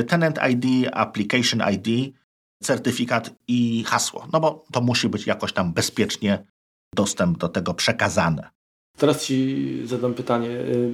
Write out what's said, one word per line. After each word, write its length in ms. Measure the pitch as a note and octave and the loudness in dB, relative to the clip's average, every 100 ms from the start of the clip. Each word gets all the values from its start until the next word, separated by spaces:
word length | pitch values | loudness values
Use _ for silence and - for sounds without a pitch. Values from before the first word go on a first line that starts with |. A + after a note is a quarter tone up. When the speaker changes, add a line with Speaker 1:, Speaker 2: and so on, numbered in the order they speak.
| A#2+ | 2
Speaker 1:
tenant 320 | E3+ E3 D3+ C3+ | 2 2 0 0
I 40 | B2 | 2
D, 380 | B2+ B2+ B2+ - | 2 2 2 0
application 640 | G#2+ - G#2 B2+ A#2 A#2 G#2 | -2 -2 0 2 2 0 0
I 40 | G2 | 0
D, 120 | G2+ A#2 C3+ - _ _ _ _ | 0 0 0 -6 _ _ _ _
certyfikat 680 | - B2 B2 B2 A#2+ A#2+ - - - | -2 0 0 -2 0 -2 -2 -10 -2
i 360 | B2 A#2+ A#2 | 0 2 0
hasło. 440 | G#2+ A2+ - - B2 | 0 -2 -2 -6 -2
No 60 | D#3+ | 0
bo 240 | D#3 - - | 2 -2 -4
to 100 | B2+ | 0
musi 280 | A#2+ A#2 A#2 | 2 2 0
być 180 | G#2 - | 0 -2
jakoś 260 | G#2 - | -2 -2
tam 200 | - F2 | -2 -2
bezpiecznie 720 | E2+ - - G#2 - G#2 G2+ - _ _ _ _ - | 0 -2 0 -2 0 0 0 -4 _ _ _ _ -2
dostęp 420 | G2+ - F2+ E2 | 0 2 0 2
do 120 | F2 | -2
tego 240 | - E2+ | -2 -4
przekazany. 680 | F2 - B2 G2+ F2 E2+ D2+ - _ _ _ _ - | -2 -2 0 0 2 2 0 -6 _ _ _ _ 2
Speaker 2:
Teraz 280 | C#3+ C#3+ - | 2 2 0
ci 560 | C3 C3 C#3 C3+ C3 B2 | 0 0 0 -2 -4 -4
zadam 280 | B2 B2 | -2 -2
pytanie. 360 | A#2+ B2 A#2+ A#2 | -2 -2 -2 -2
Y, 440 | B2 B2+ B2 A#2+ | -4 -2 0 0